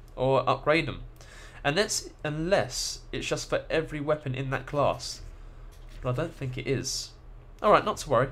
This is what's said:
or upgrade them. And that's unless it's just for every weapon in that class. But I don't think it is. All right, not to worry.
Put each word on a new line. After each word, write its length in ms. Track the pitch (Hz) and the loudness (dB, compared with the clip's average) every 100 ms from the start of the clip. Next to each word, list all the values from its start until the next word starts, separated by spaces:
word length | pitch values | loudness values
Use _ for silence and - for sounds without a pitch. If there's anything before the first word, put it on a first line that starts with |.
| - - | -12 0
or 320 | 131 135 - | 4 4 4
upgrade 360 | 127 - 160 139 | 2 4 4 2
them. 160 | 90 - - - - - - | -4 -10 -16 -18 -18 -18 -6
And 140 | 147 160 | 0 2
that's 320 | 214 - 370 - 151 | 2 0 -6 -8 -6
unless 760 | 151 165 190 104 - - - - | -2 2 2 2 -2 -6 -6 -8
it's 120 | 127 - | -6 -2
just 240 | 151 - | -2 0
for 140 | 143 - | -2 0
every 320 | 156 156 151 | -2 0 -2
weapon 340 | 143 151 135 127 | 0 0 0 -4
in 140 | 135 | -2
that 160 | 135 - | -4 -2
class. 560 | 147 117 - - - - - - - - - - - | 2 2 2 -4 -10 -12 -14 -16 -16 -18 -18 -16 -8
But 80 | 127 | -2
I 40 | 123 | -2
don't 100 | 170 - | -2 -4
think 220 | 131 127 | -6 -4
it 100 | - | -2
is. 440 | 120 85 - - - - - - - | 0 0 -4 -6 -12 -18 -18 -18 0
All 100 | 214 | 6
right, 140 | 165 208 | 6 6
not 100 | - | -2
to 120 | 151 | 2
worry. 180 | 120 135 | 4 4